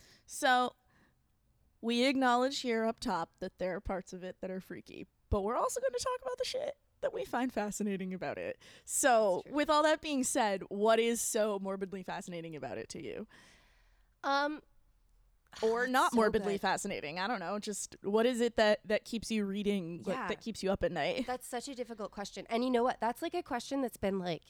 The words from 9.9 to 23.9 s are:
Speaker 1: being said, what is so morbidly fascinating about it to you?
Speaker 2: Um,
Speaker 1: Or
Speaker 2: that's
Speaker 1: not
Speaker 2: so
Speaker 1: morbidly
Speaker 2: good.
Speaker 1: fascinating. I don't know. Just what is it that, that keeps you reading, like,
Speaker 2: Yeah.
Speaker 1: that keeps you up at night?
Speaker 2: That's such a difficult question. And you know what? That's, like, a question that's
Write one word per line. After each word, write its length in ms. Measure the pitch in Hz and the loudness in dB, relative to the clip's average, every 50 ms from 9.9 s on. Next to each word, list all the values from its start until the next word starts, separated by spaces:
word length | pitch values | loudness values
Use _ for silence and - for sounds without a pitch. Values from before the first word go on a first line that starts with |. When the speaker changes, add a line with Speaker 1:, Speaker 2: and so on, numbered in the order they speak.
| 311 311 - | 4 4 2
Speaker 1:
being 220 | 311 294 262 254 | -2 0 0 0
said, 380 | - - 294 233 208 196 190 - - | 2 2 2 2 2 2 0 -4 -6
what 300 | - 202 208 220 226 226 | -2 2 4 6 6 6
is 220 | 226 233 240 226 | 6 4 2 0
so 380 | - - - 220 208 220 202 196 | 0 -2 2 2 2 2 0 -2
morbidly 420 | 190 196 196 196 196 185 196 190 180 | -2 -4 -4 -4 -6 -6 -8 -10 -8
fascinating 520 | - 165 170 190 - 175 170 165 165 160 | -8 -8 -8 -8 -8 -8 -8 -8 -8 -10
about 200 | 143 131 123 95 | -10 -8 -8 -6
it 120 | 110 - - | -8 -8 -8
to 120 | - - - | -10 -10 -8
you? 240 | 110 76 - 220 - - - - - - - _ _ _ _ _ _ _ _ _ _ _ _ - | -8 -8 -8 -10 -10 -14 -20 -20 -20 -20 -20 _ _ _ _ _ _ _ _ _ _ _ _ -2
Speaker 2:
Um, 380 | 277 277 277 294 294 302 294 - _ _ - _ _ _ _ _ _ _ _ _ _ _ _ _ _ - - - | 0 0 2 0 -2 -4 -6 -12 _ _ -20 _ _ _ _ _ _ _ _ _ _ _ _ _ _ -8 -2 0
Speaker 1:
Or 180 | 220 226 233 | 0 2 2
Speaker 2:
that's 120 | 247 254 254 | 0 2 4
Speaker 1:
not 180 | 262 330 349 | 4 4 4
Speaker 2:
so 60 | - | 4
Speaker 1:
morbidly 380 | 233 220 220 220 220 196 202 202 | 4 4 4 4 2 0 0 -2
Speaker 2:
good. 60 | 202 | 0
Speaker 1:
fascinating. 580 | - 190 170 - - - 139 104 - 147 156 180 | 0 0 0 0 -2 -4 -6 -4 -6 -6 -6 -4
I 80 | 190 | -2
don't 140 | 208 254 196 | -2 -2 -4
know. 180 | 175 165 202 214 | -4 -4 -6 -6
Just 380 | 202 214 202 - - - - - - | -6 -6 -6 -6 -8 -10 -10 -8 -6
what 240 | 196 202 220 226 | 0 2 4 4
is 160 | 254 254 226 240 | 4 4 4 2
it 140 | 240 - | 2 4
that, 240 | - 220 208 208 - - | 4 6 6 6 4 2
that 220 | 180 214 - - | 0 -2 -2 -2
keeps 240 | - - 226 - - | -2 -6 -6 -4 -2
you 160 | 226 214 202 | -2 0 0
reading, 560 | 196 190 208 202 202 202 196 170 160 175 165 - | 0 -2 -2 0 0 0 0 -2 -4 -8 -8 -4
like, 120 | - 180 - | -4 -4 -4
Speaker 2:
Yeah. 100 | 220 180 | -2 -4
Speaker 1:
that 140 | - - - | -6 -6 -6
keeps 200 | 226 196 - - | -10 -8 -4 0
you 80 | 185 | 0
up 120 | 196 - - | 0 2 0
at 80 | 170 180 | 0 0
night? 320 | 160 143 170 - - 240 | 0 0 0 0 -2 -2
Speaker 2:
That's 220 | - 254 247 - - | -4 -4 -8 -8 -8
such 200 | - 240 233 285 | -8 -8 -8 -8
a 60 | 277 | -8
difficult 360 | 226 247 220 233 208 208 180 - | -8 -8 -8 -6 -8 -8 -8 -8
question. 340 | - 196 - - 202 175 - | -8 -10 -10 -10 -12 -8 -2
And 120 | 233 226 247 | 0 0 2
you 80 | 262 | 2
know 120 | 254 233 240 | 2 4 2
what? 140 | 254 - - | 2 0 0
That's, 220 | 220 226 240 - 320 | -2 -2 -2 -2 -4
like, 100 | 330 - | -4 -4
a 80 | 359 - | -4 -4
question 380 | - 285 240 - - 277 277 | -4 -6 -6 -4 -4 -2 -2
that's 160 | 269 226 | -2 -4